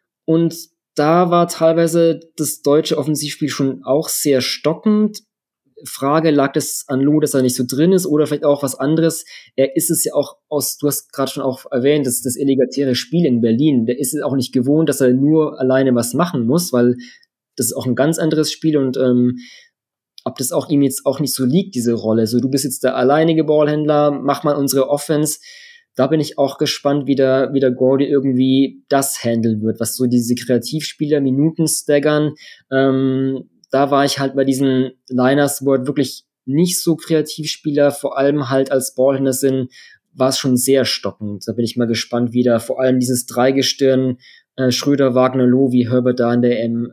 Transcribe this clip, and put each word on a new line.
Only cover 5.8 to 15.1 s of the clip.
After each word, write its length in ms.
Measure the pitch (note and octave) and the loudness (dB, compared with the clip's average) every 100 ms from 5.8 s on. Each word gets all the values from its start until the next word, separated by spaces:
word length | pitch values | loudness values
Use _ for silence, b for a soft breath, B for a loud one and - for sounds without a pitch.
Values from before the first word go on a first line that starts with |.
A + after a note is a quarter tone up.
Frage, 480 | - - C#3 D#3 D#3+ | -16 -4 0 2 2
lag 220 | C#3+ C#3 | 2 2
das 320 | D3+ - - - | 0 -4 -8 -4
an 140 | C3 | 0
Lou, 180 | C#3 D3+ | 2 2
dass 140 | D3 | 2
er 80 | C#3 | 2
nicht 140 | B2+ B2+ | 0 0
so 100 | B2 | -2
drin 240 | C3 E3+ | 0 2
ist 140 | F#3 D3+ | 2 2
oder 220 | D3 D3+ | 0 0
vielleicht 180 | D3 D3+ | 0 0
auch 180 | C#3+ | 0
was 120 | C3+ - | -2 -4
anderes? 500 | C3+ D#3+ E3 D#3+ - B B - | -2 2 0 -2 -10 B B -2
Er 200 | C3+ D#3+ | 0 0
ist 140 | D3+ | -2
es 160 | D#3 - | -2 -2
ja 80 | |
auch 240 | D3 C3+ - - | -2 -4 -6 -6
aus, 300 | D3 - - | -4 -4 -4
du 100 | D3 | -4
hast 240 | C#3 - | -4 -8
grad 180 | - B2+ | -6 -6
schon 140 | D3 | -4
auch 220 | C3+ B2 - | -6 -6 -6
erwähnt, 360 | C3 C3+ D3+ B2+ | -2 2 2 0
das, 140 | B2 | -2
das 160 | C3 B2+ | -4 -2
elitäre 580 | C#3 C3+ B2+ - C#3 B2 | 0 0 0 0 -2 -2
Spiel 300 | - E3+ D#3+ | -2 0 2
in 160 | A#2+ | 2
Berlin. 440 | A2+ A2+ D#3 C3 A2+ | 2 2 2 2 0
Der 140 | B2 | -2
ist 140 | C#3 | -4
es 80 | D3 | -4
auch 140 | C#3+ C3+ | -4 -2
nicht 180 | B2 | -2
gewohnt, 340 | C3 B2 D3+ D#3 | -2 2 2 2
dass 140 | C3+ | 2
er 100 | B2+ | 2